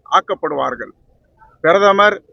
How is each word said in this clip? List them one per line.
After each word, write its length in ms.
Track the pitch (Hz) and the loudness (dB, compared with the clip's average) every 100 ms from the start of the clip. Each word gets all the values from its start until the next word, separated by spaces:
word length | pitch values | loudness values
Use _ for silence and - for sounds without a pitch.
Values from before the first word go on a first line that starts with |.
| - 180 | -4 -4
ஆக்கப்படுவார்கள். 760 | 190 190 156 143 135 120 117 - _ _ _ _ _ _ | -2 -8 -6 -6 -6 -8 -14 -20 _ _ _ _ _ _
பிரதமர் 540 | 156 190 202 196 208 202 _ | 0 2 2 4 2 0 _